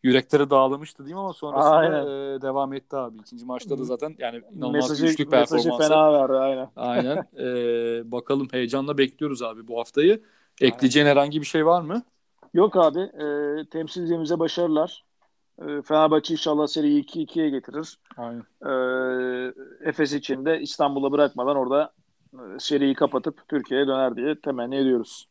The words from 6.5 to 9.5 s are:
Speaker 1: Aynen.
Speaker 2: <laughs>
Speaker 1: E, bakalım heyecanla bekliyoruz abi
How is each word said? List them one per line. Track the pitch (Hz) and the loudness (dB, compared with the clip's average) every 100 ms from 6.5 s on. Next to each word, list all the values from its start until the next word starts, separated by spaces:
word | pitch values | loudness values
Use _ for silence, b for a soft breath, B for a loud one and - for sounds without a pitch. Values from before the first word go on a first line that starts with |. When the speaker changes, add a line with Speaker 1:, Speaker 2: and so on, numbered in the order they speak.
| 131 131 - | -2 -8 -8
Speaker 1:
Aynen. | 123 120 123 160 - | -4 -2 0 -4 -6
Speaker 2:
<laughs> | 139 | -8
Speaker 1:
E, | 127 123 120 117 117 117 117 | -4 -2 -2 -2 -2 -4 -6
bakalım | 120 - 139 131 | -10 -2 -2 -2
heyecanla | 127 120 135 139 143 | -4 -2 -2 -4 0
bekliyoruz | 135 _ 151 127 | 0 _ -6 -4
abi | 120 | -8